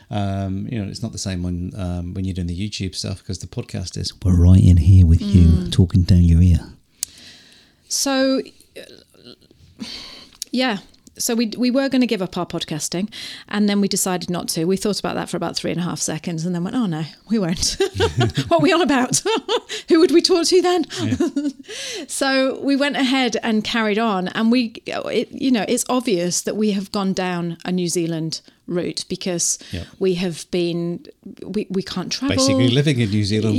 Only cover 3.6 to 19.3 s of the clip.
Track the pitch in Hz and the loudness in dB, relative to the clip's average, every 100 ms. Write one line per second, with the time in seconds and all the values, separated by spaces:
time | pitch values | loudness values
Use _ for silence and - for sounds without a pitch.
3.6 | - 101 90 101 92 - 95 87 87 95 | -8 -8 -8 -8 -8 -2 2 6 8 10
4.6 | 101 87 80 95 82 82 101 95 82 82 | 10 8 8 8 8 6 6 6 8 6
5.6 | - - 90 95 82 90 85 82 90 82 | 2 2 4 4 4 6 6 6 6 4
6.6 | - - _ _ - - - - _ _ | 0 -16 _ _ -12 -12 -20 -20 _ _
7.6 | _ _ - - 277 269 269 262 - - | _ _ -10 -6 -2 0 0 0 -4 -14
8.6 | _ - - - _ _ - - _ _ | _ -20 -20 -20 _ _ -20 -20 _ _
9.6 | _ - - - - - - _ - 240 | _ -16 -14 -14 -16 -20 -20 _ -6 -2
10.6 | 254 196 - _ _ - - 233 226 208 | -2 -4 -10 _ _ -8 -2 0 -2 0
11.6 | 247 262 269 262 247 214 175 185 170 165 | 0 0 2 2 0 0 -4 -4 -6 -6
12.6 | - 151 - 175 208 - - - - 208 | -6 -6 -6 -6 -6 -8 -16 -16 -6 0
13.6 | 208 202 196 196 196 180 175 180 - 170 | 2 2 0 0 -2 -2 -4 -6 -4 -2
14.6 | 165 190 214 190 175 - 180 175 170 - | 0 0 -2 -2 -4 -4 -6 -6 -6 -6
15.6 | 175 165 175 - - 156 180 160 175 175 | -4 -4 -4 -4 -6 -6 -6 -6 -4 -4
16.6 | 180 254 208 156 151 - - 226 165 180 | -4 -2 -2 -4 -6 -10 -4 -2 0 -2
17.6 | - - 381 - 440 - - - - 330 | -4 -2 -2 0 -2 0 0 -2 0 2
18.6 | 285 330 294 262 247 - 392 | 4 4 2 2 0 -2 -2